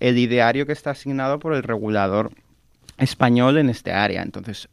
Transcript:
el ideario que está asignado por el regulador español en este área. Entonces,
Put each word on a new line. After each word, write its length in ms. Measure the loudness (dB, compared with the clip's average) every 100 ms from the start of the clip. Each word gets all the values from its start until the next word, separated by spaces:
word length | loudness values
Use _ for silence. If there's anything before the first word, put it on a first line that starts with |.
el 180 | 0 2
ideario 480 | 2 4 2 2 -2
que 60 |
está 180 | -6 -6
asignado 480 | -8 -6 -4 -2 -4
por 160 | -2
el 80 | -4
regulador 680 | -4 -4 -2 0 0 0 -2 -8 _ _ _ _ _ -2
español 600 | -2 2 2 4 4 4
en 120 | 2
este 220 | -2 -4
área. 300 | -2 0 -2
Entonces, 460 | -8 -10 -12 -14 -16